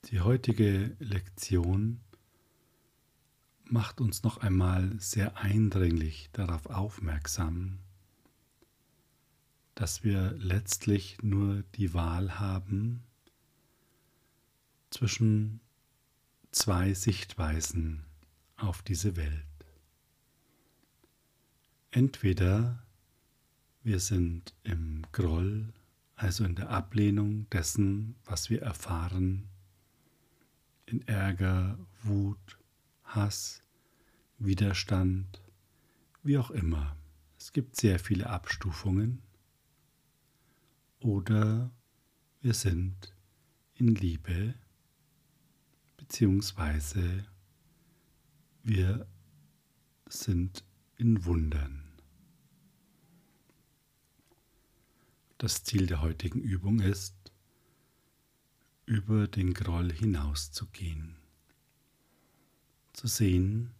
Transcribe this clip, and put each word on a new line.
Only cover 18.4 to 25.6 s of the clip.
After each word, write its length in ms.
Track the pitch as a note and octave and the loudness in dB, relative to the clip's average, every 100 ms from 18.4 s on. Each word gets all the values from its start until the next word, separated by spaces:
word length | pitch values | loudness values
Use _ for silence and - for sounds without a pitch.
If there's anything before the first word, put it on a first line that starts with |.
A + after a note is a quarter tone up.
| _ - | _ -6
auf 260 | G#2 F2+ | -4 -4
diese 320 | - E2+ G2+ F2 | -4 -2 -2 -2
Welt. 320 | D#2 D2+ D2+ - - _ _ _ _ _ _ _ _ _ _ _ _ _ _ _ _ _ _ _ _ _ _ | -4 -4 -8 -18 -20 _ _ _ _ _ _ _ _ _ _ _ _ _ _ _ _ _ _ _ _ _ _
Entweder 960 | B2 C3 - G2+ F2+ F#2 G2+ A#2+ A#2+ - _ _ _ _ _ _ _ _ _ | 2 2 2 0 4 4 4 2 -2 -10 _ _ _ _ _ _ _ _ _
wir 180 | A#2 F#2+ | -2 0
sind 540 | F2+ G2 F2 E2+ - _ | 2 2 2 -2 -10 _
im 400 | - F2 E2 D#2 D#2+ | -6 -4 -4 -6 -8
Groll, 600 | - F2 D#2+ F#2 G#2+ | -2 0 2 0 -2